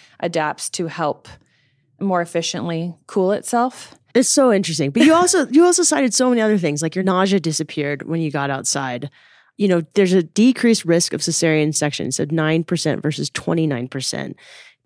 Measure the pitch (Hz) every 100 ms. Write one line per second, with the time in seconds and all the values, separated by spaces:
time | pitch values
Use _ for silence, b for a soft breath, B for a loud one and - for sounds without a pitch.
0 | b b 175 165 151 - - - 165 170
1 | 151 - - - _ _ _ _ _ -
2 | 196 180 170 170 165 170 170 165 175 165
3 | - 202 185 208 - 240 254 - - -
4 | _ 233 - 285 254 196 165 156 143 143
5 | 311 330 359 359 262 285 359 349 339 285
6 | 254 - 254 240 214 208 165 147 160 185
7 | 190 185 196 196 160 151 156 - 143 143
8 | - 165 156 143 139 135 - 143 135 123
9 | 143 b b b b - 202 175 160 202
10 | 185 185 160 - 240 247 240 220 165 170
11 | - 156 - 160 165 156 151 151 151 -
12 | - - 147 165 156 165 160 175 156 -
13 | 147 143 - - - 170 156 123 127 135
14 | 131 - 139 - B B B B